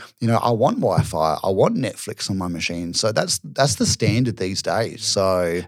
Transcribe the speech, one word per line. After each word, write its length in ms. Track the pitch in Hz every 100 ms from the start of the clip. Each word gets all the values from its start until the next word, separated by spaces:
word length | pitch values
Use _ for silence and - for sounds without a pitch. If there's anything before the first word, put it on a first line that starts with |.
| - -
you 60 | 117
know, 80 | 113
I 140 | 120
want 260 | 113 139 254
Wi-Fi. 600 | 123 87 - 82 78 76
I 60 | 95
want 260 | 98 160 226
Netflix 540 | 110 - - - -
on 80 | 95
my 100 | 90
machine. 460 | 82 82 87 85
So 180 | 87 110
that's, 220 | 117 175 -
that's 320 | 151 135 139 -
the 100 | 240
standard 520 | - 104 110 123 92
these 240 | 95 98
days. 420 | - 92 110 -
So 580 | - 101 95 92 87 87